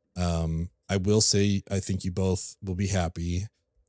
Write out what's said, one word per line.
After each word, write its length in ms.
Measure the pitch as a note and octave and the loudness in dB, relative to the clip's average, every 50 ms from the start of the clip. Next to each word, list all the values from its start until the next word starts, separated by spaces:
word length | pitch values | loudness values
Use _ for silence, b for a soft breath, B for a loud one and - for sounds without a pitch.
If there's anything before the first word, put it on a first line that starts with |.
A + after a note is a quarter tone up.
| _ _ - F2+ | _ _ -6 -2
Um, 520 | F2+ F2 E2+ E2 E2 E2 D#2+ D#2+ E2 F2+ _ _ _ - | 0 0 2 0 0 0 -2 -2 -4 -6 _ _ _ -2
I 80 | F#2+ G2+ | -2 0
will 240 | F#2 G#2 G#2 A2 | 2 4 4 4
say, 420 | A2 - - G2+ G2+ G2+ G2+ G2 - - | 4 4 4 4 4 4 2 0 -2 -2
I 80 | G2 G2 | -4 -4
think 240 | - - G2 F2+ - | -2 -2 -4 -2 -2
you 80 | F#2+ | -4
both 460 | F2+ F#2+ F#2+ F#2+ F#2 F2+ - - - - | -2 0 0 0 0 0 -2 -6 -8 -10
will 140 | - G2 F2+ | -8 -6 -4
be 120 | F2+ G2+ F#2+ | -2 -2 0
happy. 600 | G2 F#2+ E2+ E2 - E2+ E2+ F2 F2 F#2 G2 A2 _ _ _ _ _ _ _ | 0 0 0 0 -2 -4 -4 -2 -2 -2 -4 -6 _ _ _ _ _ _ _